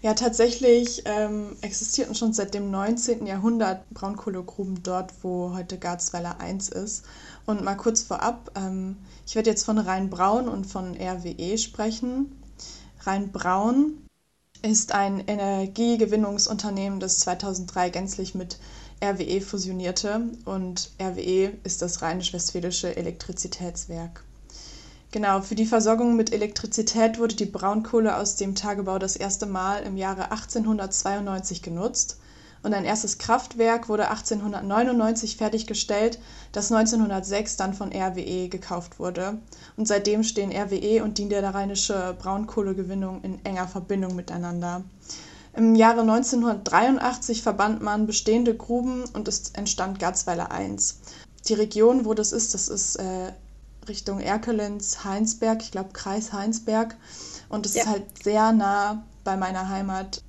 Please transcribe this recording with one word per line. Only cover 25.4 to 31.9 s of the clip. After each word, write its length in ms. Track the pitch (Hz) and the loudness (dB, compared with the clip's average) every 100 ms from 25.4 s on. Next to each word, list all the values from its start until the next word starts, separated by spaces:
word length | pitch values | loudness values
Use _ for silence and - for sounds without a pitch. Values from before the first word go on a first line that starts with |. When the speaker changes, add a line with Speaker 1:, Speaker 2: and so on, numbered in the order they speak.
Speaker 1:
für 140 | 190 214 | 2 0
die 100 | 220 | 4
Versorgung 500 | 226 220 226 240 233 | 4 6 4 6 4
mit 160 | 220 | 4
Elektrizität 840 | - 214 - 214 - 214 226 226 226 | 2 -2 -2 -4 -2 0 4 4 4
wurde 160 | 226 | -2
die 140 | 220 202 | 0 -4
Braunkohle 680 | 196 190 208 220 233 220 - | 0 0 0 2 4 4 2
aus 200 | 202 - | -2 -2
dem 180 | 196 | -2
Tagebau 460 | 196 208 202 196 190 | -2 -2 -2 -2 0
das 160 | 190 - | -2 -2
erste 320 | 196 196 208 | -2 -2 -2
Mal 340 | 190 190 202 | -2 0 -2
im 160 | 202 190 | -4 -4
Jahre 340 | 190 190 - | -4 -4 -4
achtzehnhundertzweiundneunzig 1300 | 214 - 233 220 214 190 - 196 202 202 190 185 175 | -6 -4 0 2 0 0 -2 0 -2 -2 -4 -4 -8
genutzt. 560 | - 170 220 | -6 -4 -2